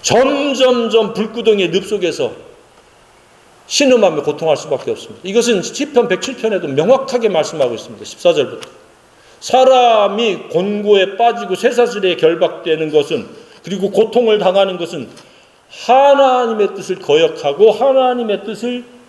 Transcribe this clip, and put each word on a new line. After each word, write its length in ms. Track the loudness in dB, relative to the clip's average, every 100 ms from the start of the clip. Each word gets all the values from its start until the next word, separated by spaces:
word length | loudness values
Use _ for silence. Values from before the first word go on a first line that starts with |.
점점점 1120 | 2 2 2 0 -2 0 2 2 2 0 0
불구덩이의 580 | -4 -6 -2 0 2 0
늪 140 | -2 -4
속에서 460 | -4 -4 -2 -6 -6 -20 -20 _ _ _ _ _ _ _ _ _ _ -8
신음하며 560 | 0 2 4 4 0
고통할 320 | -4 -4 -2 -2
수밖에 360 | -2 -6 -4
없습니다. 280 | -8 -10 -14
이것은 380 | -2 0 0 -2
시편 460 | -4 -8 -2 0 0
백칠 300 | -2 -4 -6
편에도 320 | -4 -4 -2
명확하게 600 | -2 2 2 0 -2 0
말씀하고 440 | 0 -2 -2 -2
있습니다. 320 | -2 -12 -18 -18
십사 280 | -2 0
절부터. 360 | 2 -2 -6 -16 -20 _ _ _ _ _ -18
사람이 1080 | 0 4 6 6 4 4 2 0 -2 -4 -4
곤고에 680 | -4 -2 -4 2 2 2 0
빠지고 380 | 0 0 -6 -2
쇠사슬에 600 | 0 2 0 0 -2 2
결박되는 760 | 2 2 -2 -2 -4 -4 0
것은, 360 | 0 0 -6 -8 -18 -20 -20
그리고 280 | -12 -6 -2
고통을 480 | 0 2 2 2 2
당하는 380 | 2 2 0 -2
것은 320 | -8 -10 -12 -18 -20 _ _ _ _ -14 2
하나님의 880 | 4 6 6 4 2 0 0 -2 -2
뜻을 240 | -8 -8
거역하고 720 | 0 2 2 0 -6 4 4
하나님의 720 | 4 2 2 2 0 -4 -4 -6
뜻을 400 | -8 -6 -8 -12 -20